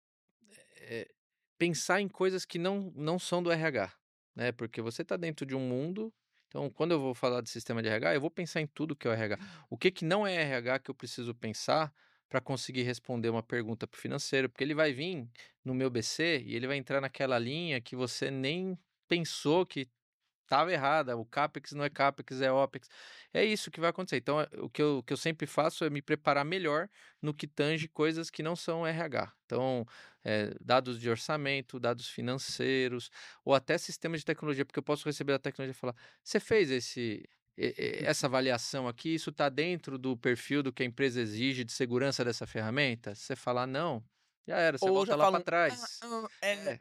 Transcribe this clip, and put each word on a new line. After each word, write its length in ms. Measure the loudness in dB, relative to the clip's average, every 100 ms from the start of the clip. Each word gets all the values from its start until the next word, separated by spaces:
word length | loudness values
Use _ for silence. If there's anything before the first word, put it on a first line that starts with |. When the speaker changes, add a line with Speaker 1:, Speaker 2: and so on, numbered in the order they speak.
| _ _ _ _ _ -20 _ -20
Speaker 1:
é, 320 | -10 -8 -8 _ _ _ _ _
pensar 420 | 0 2 2 2
em 80 | 0
coisas 360 | 0 2 2
que 140 | -4 -2
não, 340 | 0 0 -4
não 240 | -4 -2 0
são 240 | 0 0
do 80 | 2
R 140 | 2
H, 280 | 2 0 -2 -6 _ _ _ -4
né? 160 | -2
Porque 300 | -2 -4 -4
você 220 | -4 -4
tá 120 | -4 -2
dentro 300 | -2 -4 -4
de 80 |
um 60 | -2
mundo, 520 | 0 0 -2 -4 -6 -10 _ _ _
então 200 | -6 -6
quando 220 | 0 2
eu 80 | 4
vou 140 | 2
falar 260 | 0 2 2
de 100 | -2
sistema 320 | -8 -4 -2
de 60 | 2
R 60 | 2
H, 180 | 4
eu 60 | 2
vou 100 | 2
pensar 300 | -4 -4 -2
em 60 | -4
tudo 280 | -4 -4
que 120 | -2 0
é 20 |
o 40 |
R 80 | 2
H. 140 | 0 -2 -6 -18 -14
O 80 | 0
que 120 | 0
que 140 | 2
não 220 | 2 2 2
é 80 |
R 200 | 0 0
H 240 | 0 0 -2
que 100 | -2
eu 40 |
preciso 400 | -10 -10 -6 -6
pensar 580 | -6 -6 -4 2 2 2 -4 _ _ _
pra 120 | -2
conseguir 420 | 0 -4 -4 -2
responder 460 | -2 -2 -4 -2 0
uma 140 | 0
pergunta 440 | -2 -2 -2 -4 -6
pro 140 | -8
financeiro? 480 | -6 -6 0 2 2
Porque 140 | 0
ele 100 | -2
vai 180 | 2 2
vir 360 | 2 -4 -6 -8 -14 -20 _
no 100 | -4
meu 140 | 0 0
B 120 | 0
C 400 | -2 0 0 0
e 100 | -2
ele 120 | -4 -2
vai 100 | -4
entrar 240 | -2 -2
naquela 380 | -2 -2 2 2
linha 420 | 2 -2 -2 -4
que 160 | -4 -4
você 340 | -4 -2 -2
nem 480 | 0 -2 -2 -4 -6 _ _ _
pensou 580 | -2 0 -2 2 4
que 240 | 2 -4 -10 _ _ _ _ _ _
tava 260 | 2 4
errada, 440 | 2 4 4 2 -2
o 80 |
CAPEX 480 | -2 0 0 -2 -10
não 120 | -4
é 60 | -4
CAPEX, 500 | 2 2 2 -6 0
é 100 | 2
OPEX. 360 | 4 2 -2 -16 -20 -20 -20 -4
É 120 | 2
isso 260 | 2 2 -4
que 100 | -2
vai 100 | 0
acontecer. 260 | 0 -2 -2
Então, 240 | 0 0
é, 80 | 0 -4
o 100 | -6
que 140 | 2
eu, 160 | 2 2
o 40 |
que 100 | 0
eu 40 | -2
sempre 300 | -2 -2 -2
faço 380 | 2 2 2
é 60 | -2
me 120 | -2
preparar 420 | -2 2 4 4
melhor 440 | 2 0 0 0 -2 -10 -20 _
no 100 | -4
que 120 | -4 -4
tange 420 | 0 2 0 -2
coisas 420 | 2 2 2 -4
que 120 | -4
não 140 | -4 -4
são 300 | -2 -2 0
R 140 | -2
H. 320 | -2 -2 -4 -8
Então, 420 | -4 0 2 0 -2 -10 -20 _
é, 300 | -2 0 0 -4
dados 380 | 2 4 4 -2
de 80 | -2
orçamento, 680 | -2 -2 -2 0 -2 -4 -4
dados 280 | -2 -2 -6
financeiros, 1000 | -6 -4 -4 -6 -2 0 2 0 -2 -8 -14 -20 -8
ou 100 | 2
até 220 | 4 4 0
sistemas 420 | -2 -6 -6 -4
de 60 | -2
tecnologia, 380 | -2 -2 -2
porque 140 | -2 -2
eu 40 |
posso 220 | -2 -2 -2
receber 280 | -4 0
a 40 | 0
tecnologia 340 | -2 -6 -8
e 20 |
falar, 220 | -6 -8 -8 -14 _
"Você 180 | -4 -2
fez 300 | 2 4 4
esse, 580 | 2 -2 -4 -4 -4 -10 _ _ -2
e, 180 | -2 0
e, 260 | -4 -2
essa 220 | -2 0 2
avaliação 640 | 2 2 0 -2 -4 -4
aqui, 260 | -4 -4
isso 180 | -4 -4
tá 160 | 0 0
dentro 500 | 2 0 -2 -6 -4
do 180 | -2 0
perfil 460 | 2 2 2 0
do 100 | 0
que 100 | -2
a 40 | -4
empresa 340 | 2 0 2
exige 440 | -2 0 -2 -2
de 80 | -4
segurança 520 | -2 0 2 2 2
dessa 220 | 0 -2 -4
ferramenta?" 680 | -4 -2 2 2 0 -6
Se 80 | -10
você 140 | -8 -6
falar 300 | -2 0 0
não, 360 | -2 -2 -4 -8 _ _ _ -4
já 120 | 2
era, 180 | 4 4
você 80 | 4
Speaker 2:
Ou 80 |
Speaker 1:
volta 180 | 4 4
Speaker 2:
já 40 | 6
Speaker 1:
lá 80 |
Speaker 2:
fala, 140 | 6 6
Speaker 1:
pra 60 |
trás. 540 | 2 4 4 2 -8 -12
Speaker 2:
"Ah, 40 | -8
ah, 220 | -6 -8 -4
é, 100 | -2 -2 -4
Speaker 1:
É. 60 | -6